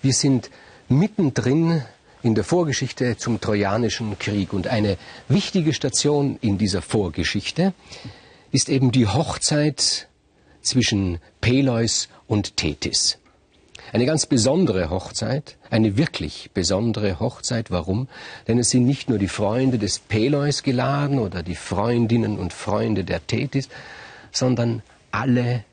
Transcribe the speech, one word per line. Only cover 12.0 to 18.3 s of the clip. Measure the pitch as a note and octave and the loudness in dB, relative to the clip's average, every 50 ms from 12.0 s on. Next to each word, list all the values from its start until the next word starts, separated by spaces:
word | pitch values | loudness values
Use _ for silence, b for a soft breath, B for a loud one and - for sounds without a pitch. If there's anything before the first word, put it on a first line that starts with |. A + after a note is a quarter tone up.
| - B B B B | -4 B B B B
und | _ G#2+ G#2 G2 - _ | _ 0 0 0 -2 _
Tethys. | - - D#2+ C2 - - - - - - - - - _ _ _ _ _ _ _ B B B B B B B | -4 -2 -2 -4 -4 -6 -4 -2 0 0 0 -2 -4 _ _ _ _ _ _ _ B B B B B B B
Eine | B G#2+ A#2+ | B 0 2
ganz | C3 D#3+ D#3 - | 2 2 0 0
besondere | - D3 B2 G#2 B2+ C#3+ F3+ F#3+ C#3+ G2+ F#2 F2 D#2 | 2 2 4 4 4 4 4 4 2 2 0 0 0
Hochzeit, | F2 F#2 - - - - A2 G#2+ B2+ D3+ - - - _ _ - | -2 -4 -4 -6 -8 -6 -4 -2 -4 -4 -6 -10 -20 _ _ -2
eine | - A2+ A2+ A2 G2 | 0 2 2 2 4
wirklich | G#2 E3+ - - - E2 D2 - - - - | 2 0 0 0 -6 -6 -6 -8 -12 -18 -6
besondere | _ G2 F2+ D#2+ F#2+ F#2+ A2 A#2 G#2+ G#2+ G#2+ G2+ F#2 E2 | _ -2 0 0 0 0 0 0 0 0 0 -2 -2 0
Hochzeit. | A2 B2 - - - - B2 A2+ G#2+ - | -4 -4 -4 -6 -6 -4 -4 -4 -4 -2
Warum? | - F2+ D#2 F#2 F#2+ A2 C3 B B B B B | -4 -4 -2 0 -2 -2 -2 B B B B B